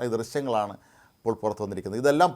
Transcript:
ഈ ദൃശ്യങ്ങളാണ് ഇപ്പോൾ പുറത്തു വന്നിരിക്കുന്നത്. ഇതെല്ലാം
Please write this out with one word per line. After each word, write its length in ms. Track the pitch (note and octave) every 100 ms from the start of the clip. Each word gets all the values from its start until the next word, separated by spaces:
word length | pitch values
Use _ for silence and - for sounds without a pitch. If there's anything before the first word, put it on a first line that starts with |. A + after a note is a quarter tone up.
| B2
ഈ 20 | A2
ദൃശ്യങ്ങളാണ് 580 | A2+ D3 C#3 A2 G#2 G2 _ _ _ _
ഇപ്പോൾ 160 | A2+ A2
പുറത്തു 200 | G#2+ G#2 G#2
വന്നിരിക്കുന്നത്. 360 | F#2+ F#2+ G#2+
ഇതെല്ലാം 280 | C#3 D3 F3